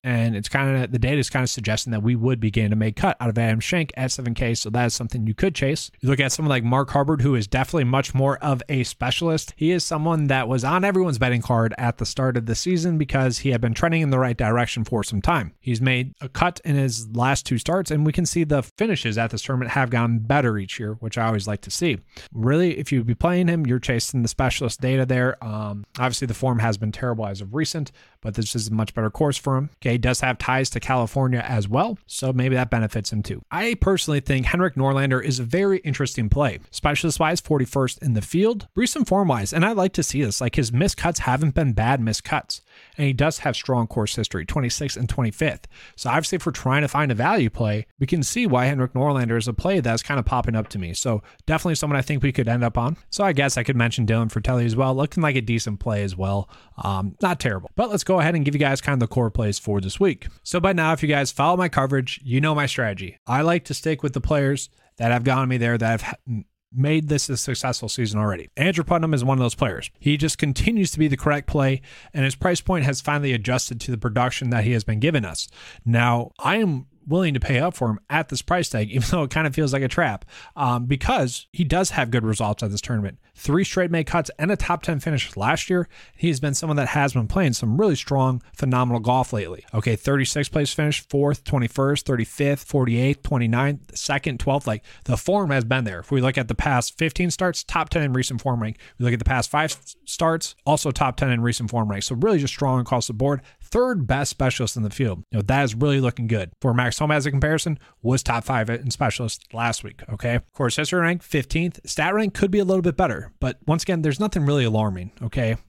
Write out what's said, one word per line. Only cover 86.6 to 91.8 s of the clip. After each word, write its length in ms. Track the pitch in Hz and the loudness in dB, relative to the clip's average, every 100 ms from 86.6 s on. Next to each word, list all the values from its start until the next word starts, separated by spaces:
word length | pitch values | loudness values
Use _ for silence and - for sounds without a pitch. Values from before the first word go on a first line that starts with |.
| 160 147 | 0 0
that 120 | 123 | 0
has 240 | 151 143 | 2 2
been 160 | 123 107 | 0 0
playing 240 | 190 160 | 2 2
some 260 | 113 113 127 | 0 0 2
really 160 | 214 | 2
strong, 480 | 143 - 139 131 127 - | 2 0 0 2 0 -6
phenomenal 480 | - 135 123 127 120 | -4 0 2 2 0
golf 320 | 110 127 123 | 2 2 0
lately. 320 | 110 87 90 - | -2 -4 -10 -6
Okay, 220 | 110 120 | -2 0
thirty-sixth 560 | 110 - 139 131 151 143 | 0 0 0 0 -2 -2
place 240 | 156 143 | 0 -2
finish, 320 | - 151 143 - | 0 0 -2 -2
fourth, 360 | 139 143 139 | 0 2 0
twenty-first, 600 | - 139 117 - | -2 0 0 0